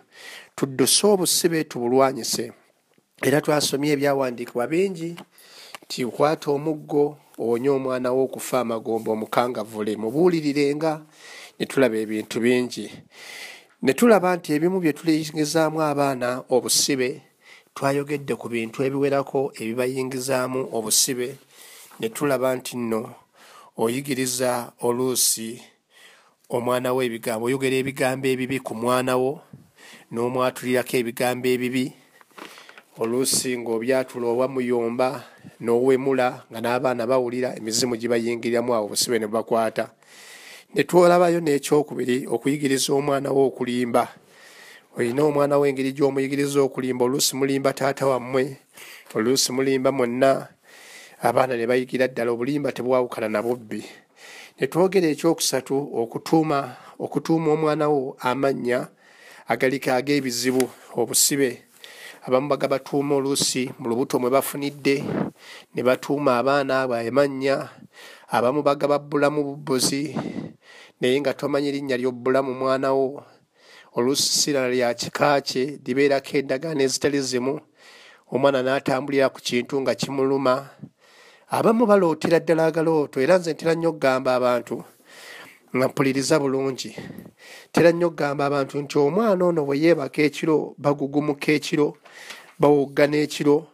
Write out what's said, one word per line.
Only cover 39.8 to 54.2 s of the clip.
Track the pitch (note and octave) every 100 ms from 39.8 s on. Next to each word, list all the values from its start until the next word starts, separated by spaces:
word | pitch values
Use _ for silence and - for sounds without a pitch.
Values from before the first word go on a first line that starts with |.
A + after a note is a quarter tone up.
| A2+ _ _ - - - - - -
Ne | -
twolabayo | C#3+ F3 F3 F3 F3+ E3+
n'ekyokubiri, | E3 C#3+ - D3 C#3+ A#2+ B2 B2 C#3+
okuyigiriza | A#2 C#3 D3 C#3+ C3+ C3
omwana | C#3 C#3+ C#3 C#3
wo | C#3 C3+
okulimba. | - B2+ B2 B2 A#2+ A#2 - _ - - - - - _ -
Oyina | A#2+ B2+
omwana | D3+ C#3+ C#3+ C#3+
wo |
engeri | C#3+ C3 C3+ C3+
gy'omuyigiriza | C#3 C3+ C3+ C#3 C#3+ C#3+
okulimba, | C3+ C3+ C3 B2+ B2
oluusi | C#3 -
mulimba | C3 C#3 C#3 C3+
taata | C3+ C#3 C3+
wammwe, | C3+ B2+ A#2+ C3 C#3 C3+ _ - - - - B2
oluusi | A2+ C3 - B2+
mulimba | C3+ C3+ C3+
mwenna. | C3+ A#2+ B2 C3+ C3+ - _ _ - - - - -
Abaana | A#2 A#2+ C3 B2
ne | A2+
bayigira | B2+ B2+ B2+ C3
ddala | C3 A#2
obulimba | A#2+ B2 D3 C#3
tebwawukana | A#2 B2 B2+ B2 - A2
na | G#2+
bubbi. | A2+ B2 G#2+ G#2+ - - _ _